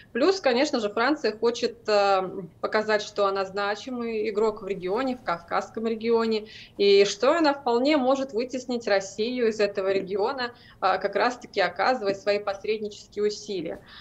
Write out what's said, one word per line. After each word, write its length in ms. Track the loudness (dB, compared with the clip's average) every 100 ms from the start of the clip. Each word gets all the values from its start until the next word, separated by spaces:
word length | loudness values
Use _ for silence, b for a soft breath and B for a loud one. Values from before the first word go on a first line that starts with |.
| B
Плюс, 260 | 0 2 4
конечно 380 | 2 2 2 0
же, 100 | -2
Франция 420 | 0 0 2 -2
хочет, 540 | 0 -2 0 -4 -4 0
э, 420 | 2 4 2 0 -8 -12 -8
показать, 400 | -2 -2 2 0
что 240 | -2 0
она 220 | 0 0 -4
значимый 840 | -4 -4 -4 -6 -8 -6 -4 -2
игрок 320 | 0 0 0
в 60 | -8
регионе, 500 | -6 -2 -2 -2 -4
в 60 |
Кавказском 640 | -4 -6 -2 -4 -4 -6 -4
регионе, 640 | -2 0 2 2 -2 -4 B B 2
и 300 | 6 8 6
что 320 | 4 2 4
она 160 | 4
вполне 420 | 2 0 2 4 4
может 380 | 4 2 0
вытеснить 520 | -4 -4 -6 -4 -4 0
Россию 640 | 0 0 -4 -2 0 0
из 120 | 2
этого 300 | 0 0 0
региона, 640 | 0 -2 -2 -2 -2 -6 B B B
а, 180 | 0 0
как 180 | 0 0
раз-таки 540 | 0 -2 -8 0 0
оказывая 440 | 2 0 0 -2
свои 260 | -2 0 0
посреднические 840 | -2 -6 -4 -4 -4 -10 -14 -2 -2
усилия. 540 | -2 -8 -6 -6 -10 B B